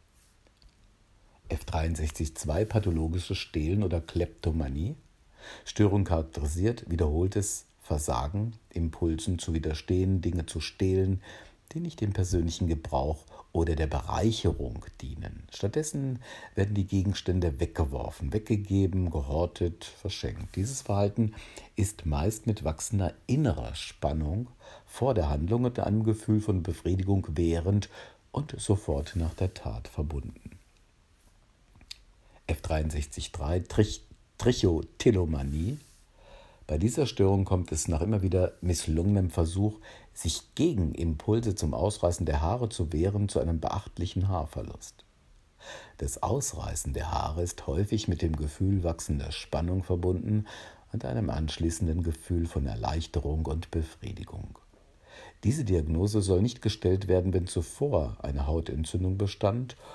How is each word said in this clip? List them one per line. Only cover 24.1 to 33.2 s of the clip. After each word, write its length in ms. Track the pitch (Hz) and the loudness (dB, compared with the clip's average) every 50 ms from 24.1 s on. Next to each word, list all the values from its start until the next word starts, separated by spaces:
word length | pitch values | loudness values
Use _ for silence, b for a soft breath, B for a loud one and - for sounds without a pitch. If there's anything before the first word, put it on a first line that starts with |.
| 73 78 78 73 85 107 123 120 - B B B B B B | 0 0 0 0 0 -2 -4 -6 -10 B B B B B B
vor 260 | B - - 123 135 127 | B -6 -2 0 2 2
der 160 | 95 80 76 | 4 2 2
Handlung 360 | 78 73 76 87 110 120 127 | 2 0 2 2 2 2 2
und 140 | 123 123 - | 2 0 0
einem 240 | - - 104 110 110 | 0 2 2 2 4
Gefühl 360 | 113 107 110 - - 107 107 | 2 2 2 2 2 2 2
von 220 | 104 - 98 92 80 | 4 2 2 2 2
Befriedigung 640 | - 82 - - 85 92 95 92 95 98 98 95 - 78 | -2 -4 -2 0 0 2 2 2 4 2 2 2 0 0
während 560 | 82 85 82 82 82 78 90 101 104 95 - B B B B B B B B | 2 4 4 4 2 2 4 4 2 2 0 B B B B B B B B
und 240 | - - 147 - - - | -6 -6 -6 -6 -6 -4
sofort 580 | - - 101 95 - - 76 69 71 - - | 2 2 2 2 2 0 -2 -2 -2 -4 -2
nach 180 | 92 82 80 - | -2 -2 -2 0
der 180 | - 92 92 - | 0 -2 -2 -2
Tat 360 | - - - 53 57 - - | -4 -8 -8 -6 -8 -10 -8
verbunden. 640 | - - 76 73 76 71 60 - - - - - - - - _ _ _ _ _ _ _ _ _ _ _ _ _ _ _ _ _ _ _ _ _ - - - - - - _ _ _ _ b b b b b | -4 -4 -4 -2 -2 -6 -6 -8 -12 -14 -16 -18 -18 -20 -20 _ _ _ _ _ _ _ _ _ _ _ _ _ _ _ _ _ _ _ _ _ -20 -20 -20 -20 -20 -20 _ _ _ _ b b b b b
F 140 | - - - | -4 -4 -4
dreiundsechzig 720 | - - 80 78 78 78 76 76 73 - - - | -2 -2 0 0 0 0 0 -2 -4 -4 -6 -10